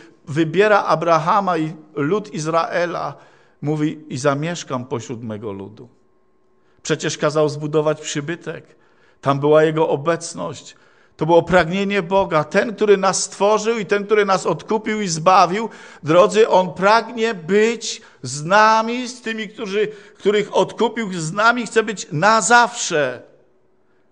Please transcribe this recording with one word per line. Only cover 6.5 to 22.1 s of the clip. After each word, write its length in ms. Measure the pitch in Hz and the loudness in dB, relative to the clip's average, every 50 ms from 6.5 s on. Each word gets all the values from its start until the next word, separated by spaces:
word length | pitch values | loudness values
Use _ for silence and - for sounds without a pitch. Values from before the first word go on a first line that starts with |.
| _ _ _ _ _ _ - | _ _ _ _ _ _ -6
Przecież 340 | - 156 147 - 156 - | -6 -4 -4 -4 -6 -4
kazał 320 | - 165 151 143 156 151 147 | -2 -2 0 0 2 0 0
zbudować 520 | 135 147 156 147 156 156 151 156 151 151 | -2 -4 -6 -4 -2 0 0 0 -2 -4
przybytek. 720 | - - - 156 143 156 175 170 - - 165 135 - _ _ _ _ _ _ _ _ _ _ _ | -6 -8 -8 -6 -6 -6 -8 -10 -10 -12 -14 -14 -16 _ _ _ _ _ _ _ _ _ _ _
Tam 180 | - 139 139 139 | -2 -2 0 2
była 240 | 143 151 151 156 156 | 4 4 6 6 6
Jego 260 | 160 160 156 160 - | 4 2 0 0 0
obecność. 840 | 160 139 139 170 165 165 - - - - 175 170 - - - - - _ _ _ _ _ _ _ _ | 0 -2 0 -2 -2 -2 -4 -10 -10 -10 -10 -10 -10 -12 -18 -20 -20 _ _ _ _ _ _ _ _
To 80 | - 156 | -4 0
było 180 | 156 165 170 160 | 4 4 4 4
pragnienie 580 | 160 180 180 170 160 185 196 202 196 202 196 | 4 4 2 2 2 -2 -2 -2 -2 -2 -2
Boga. 420 | 170 165 190 196 190 175 170 156 147 | -2 0 0 0 0 2 0 0 0
Ten, 320 | - - 196 240 240 196 | 0 0 0 0 0 -2
który 220 | - 208 208 196 | 0 4 4 4
nas 260 | 190 190 196 180 - - | 4 2 0 0 -2 -4
stworzył 560 | - - - 196 208 214 202 208 226 233 226 | -6 -4 0 2 2 2 2 0 0 -2 -2
i 60 | 196 | -2
ten, 200 | - 208 208 202 | -2 -2 -2 0
który 200 | 208 220 208 208 | 0 2 2 2
nas 200 | 196 190 180 - | 2 0 0 0
odkupił 560 | 202 170 156 - - 214 220 220 220 214 214 | -2 -4 -4 -4 -4 -4 -2 -2 -4 -4 -4
i 60 | 208 | -4
zbawił, 640 | 175 160 160 160 185 185 196 180 165 185 214 233 202 - - - - - - - | -4 -4 0 2 4 6 6 4 4 2 -2 -4 -6 -10 -14 -20 -20 -18 -6 -2
drodzy, 460 | 143 160 180 214 196 185 214 226 220 | 2 4 4 4 6 4 4 4 4
On 240 | - 185 185 175 156 | 4 2 2 0 -2
pragnie 600 | 160 185 202 220 226 220 233 247 226 220 233 226 | 0 2 4 4 4 2 -2 -6 -4 -4 -4 -4
być 680 | 175 160 156 196 208 214 226 240 220 - - - - - - _ _ | -6 -4 0 2 2 2 2 0 -2 -8 -10 -12 -12 -16 -20 _ _
z 220 | - 123 131 147 151 | -12 -12 -10 -8 -2
nami, 640 | 170 196 214 214 220 220 220 220 226 240 254 254 | 2 4 4 4 4 4 2 0 -2 -4 -6 -8
z 140 | 226 - - | -10 -12 -10
tymi, 260 | - 226 226 220 214 | -10 -8 -8 -8 -8
którzy, 400 | 185 - - 233 185 196 214 214 214 - - - - - | -10 -10 -10 -8 -4 -2 -2 -2 -4 -6 -10 -20 -20 -10
których 400 | - - 190 208 202 185 - - | -4 0 2 2 2 0 0 0
odkupił, 560 | 214 185 - - - 214 240 247 240 226 185 185 | 0 0 0 0 -2 -2 -2 -2 -4 -6 -6 -6
z 180 | 175 156 160 | -6 -8 -6
nami 340 | 190 208 214 233 240 247 226 | -2 2 2 2 2 2 -2
chce 180 | - - 226 220 | -2 0 0 0
być 240 | 220 208 - - - | 0 -4 -8 -8 -8